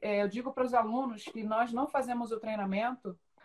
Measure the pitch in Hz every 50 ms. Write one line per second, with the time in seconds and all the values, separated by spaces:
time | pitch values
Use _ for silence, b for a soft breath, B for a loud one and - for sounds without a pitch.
0 | - 214 208 202 202 196 202 240 240 269 - 254 254 240 247 233 226 214 226 262
1 | 269 247 220 208 - - - - 208 214 220 226 240 233 233 247 285 294 - 269
2 | 254 240 247 240 240 220 226 220 220 220 220 208 196 190 190 202 226 247 254 -
3 | - - - - _ _ _ b b